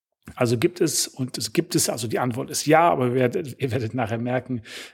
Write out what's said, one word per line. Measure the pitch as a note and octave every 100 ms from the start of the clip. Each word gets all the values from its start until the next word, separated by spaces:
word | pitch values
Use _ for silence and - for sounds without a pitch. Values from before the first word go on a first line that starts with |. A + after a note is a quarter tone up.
| _ _ - -
Also | B2 A#2+
gibt | E3+ -
es, | E3 - -
und | - B2+ -
es | A2
gibt | - D#3+
es, | D3 -
also | C3+ A2+
die | A2
Antwort | B2+ A#2 C3+
ist | C#3 -
ja, | D#3 E3+
aber | D#3+ B2
ihr |
werdet, | B2+ B2 - C#3+ -
ihr | C3+
werdet | A2 A2
nachher | B2+ A2 A2+
merken, | A#2+ B2+ - B2 - - -